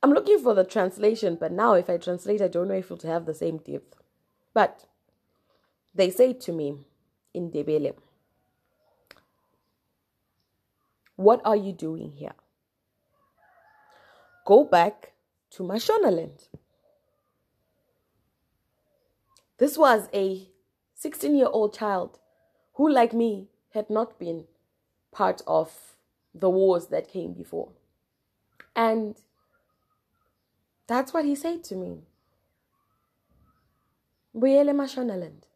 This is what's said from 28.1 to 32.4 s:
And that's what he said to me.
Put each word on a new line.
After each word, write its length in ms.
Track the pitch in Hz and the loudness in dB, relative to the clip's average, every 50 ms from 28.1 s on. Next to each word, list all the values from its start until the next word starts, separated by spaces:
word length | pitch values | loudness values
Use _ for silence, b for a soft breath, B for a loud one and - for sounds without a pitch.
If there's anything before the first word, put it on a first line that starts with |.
| _ _ _ _ _ _ _ _ _ _ - _ _ | _ _ _ _ _ _ _ _ _ _ -20 _ _
And 440 | 233 226 226 220 226 220 208 214 _ _ _ _ _ _ _ _ _ _ _ _ _ _ _ _ _ _ _ _ _ _ _ _ _ _ _ _ _ _ _ _ _ _ | -2 0 0 0 -2 -4 -8 -12 _ _ _ _ _ _ _ _ _ _ _ _ _ _ _ _ _ _ _ _ _ _ _ _ _ _ _ _ _ _ _ _ _ _
that's 260 | _ 233 247 262 262 - | _ -4 -4 -4 -2 -4
what 120 | 330 302 | -2 -2
he 80 | 294 285 | -2 -2
said 280 | 277 - 330 339 339 339 | -2 -4 -6 -8 -8 -10
to 100 | - 208 | -12 -12
me. 280 | 185 185 175 175 160 156 _ _ _ _ _ _ _ | -10 -10 -12 -12 -16 -18 _ _ _ _ _ _ _